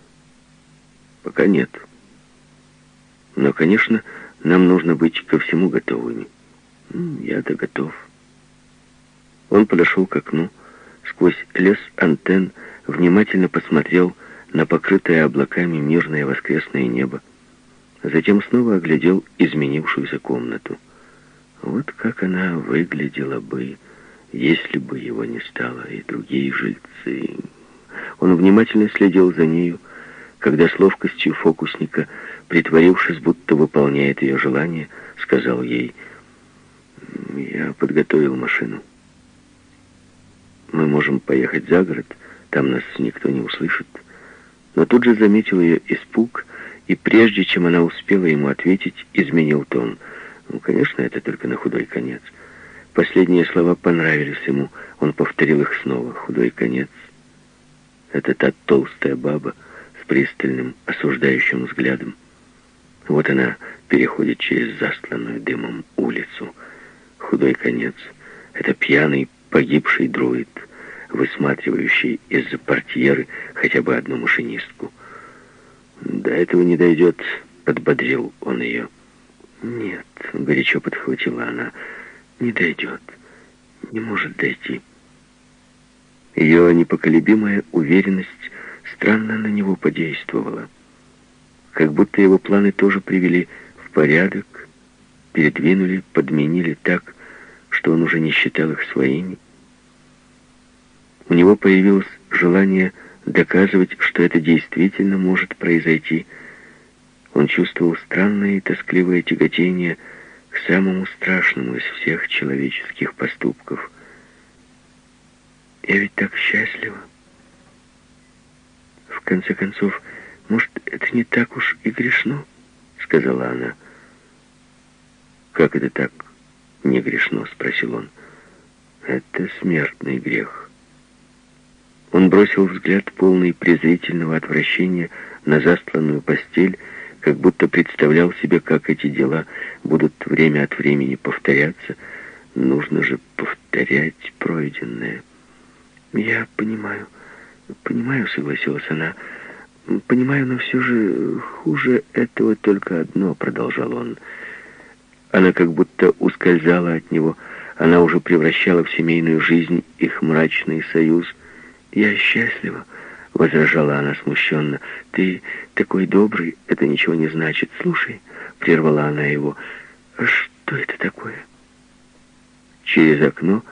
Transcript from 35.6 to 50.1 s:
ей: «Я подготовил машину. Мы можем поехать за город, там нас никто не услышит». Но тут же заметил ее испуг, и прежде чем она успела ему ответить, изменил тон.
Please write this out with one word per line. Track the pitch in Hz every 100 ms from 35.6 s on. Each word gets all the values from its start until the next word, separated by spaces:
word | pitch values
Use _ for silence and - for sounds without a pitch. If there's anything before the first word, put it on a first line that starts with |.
ей: | 62 60 120 - - - - _ _ _ _ _ _ - - - - 71
«Я | - - 78
подготовил | - - 76 - 78 71
машину. | 65 60 - 58 55 - _ _ _ _ _ _ _ _ _ _ _ _ _ _ _ _ _ -
Мы | 80 78
можем | 73 71 65
поехать | - 67 64 73 -
за | 87
город, | 90 64 - - - - -
там | 76 67
нас | 62 - -
никто | 64 - -
не | 67
услышит». | 57 - - - - - - - - - - _ _
Но | - -
тут | 120
же | 123
заметил | 107 107 104 107 95
ее | 85 80 -
испуг, | - - - 117 - - - - - -
и |
прежде | - - 107 113 98
чем | 92 - 87
она | 87
успела | 85 - - 98 87
ему | 76 71
ответить, | 67 85 95 90 - -
изменил | - 71 80 76 73
тон. | 67 64 58 55 -